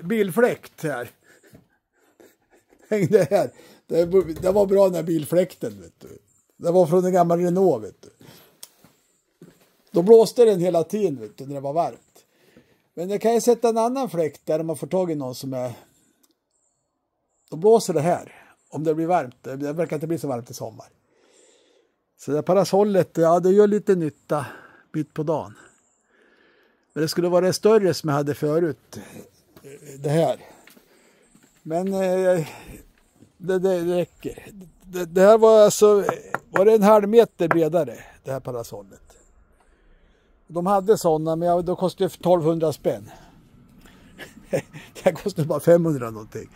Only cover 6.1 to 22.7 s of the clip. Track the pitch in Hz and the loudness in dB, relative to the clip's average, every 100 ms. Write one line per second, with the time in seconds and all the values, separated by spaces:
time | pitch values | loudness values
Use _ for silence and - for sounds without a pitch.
6.1 | - _ _ _ - 170 180 160 185 180 | -20 _ _ _ -10 0 2 4 2 2
7.1 | 185 175 175 180 180 190 123 98 - - | 2 2 0 0 2 2 0 -6 -16 -20
8.1 | _ - - _ _ - _ _ _ _ | _ -20 -20 _ _ -20 _ _ _ _
9.1 | _ _ _ - _ _ _ _ 175 185 | _ _ _ -20 _ _ _ _ 0 6
10.1 | 226 214 - 226 185 175 170 156 214 190 | 6 6 4 2 2 0 -2 -2 -2 -4
11.1 | 127 107 - 135 139 139 156 147 117 _ | -4 -12 -16 -14 -10 -6 -4 -4 -8 _
12.1 | _ _ _ _ _ _ _ _ - 185 | _ _ _ _ _ _ _ _ -12 -6
13.1 | 202 220 233 240 233 233 226 233 269 233 | -2 0 0 2 0 0 0 -2 -4 -6
14.1 | 165 151 - - 160 160 156 151 185 180 | -4 -4 -6 -6 -4 -4 -8 -6 -4 -4
15.1 | 151 127 123 135 131 123 110 _ _ _ | -6 -8 -10 -10 -8 -10 -12 _ _ _
16.1 | _ _ _ _ _ _ _ _ _ _ | _ _ _ _ _ _ _ _ _ _
17.1 | _ _ _ - 156 208 226 - 156 160 | _ _ _ -18 -2 4 4 2 -2 -2
18.1 | 151 - - _ _ _ 143 160 156 165 | -4 -6 -20 _ _ _ -6 -4 -2 0
19.1 | 180 123 - 123 135 143 160 160 156 156 | -2 -2 -12 -14 -10 -8 -6 -6 -6 -6
20.1 | 165 143 120 127 123 113 113 - _ _ | -6 -6 -8 -10 -14 -14 -16 -20 _ _
21.1 | _ _ _ _ _ _ _ _ _ _ | _ _ _ _ _ _ _ _ _ _
22.1 | _ - 147 156 196 175 | _ -6 -4 0 0 2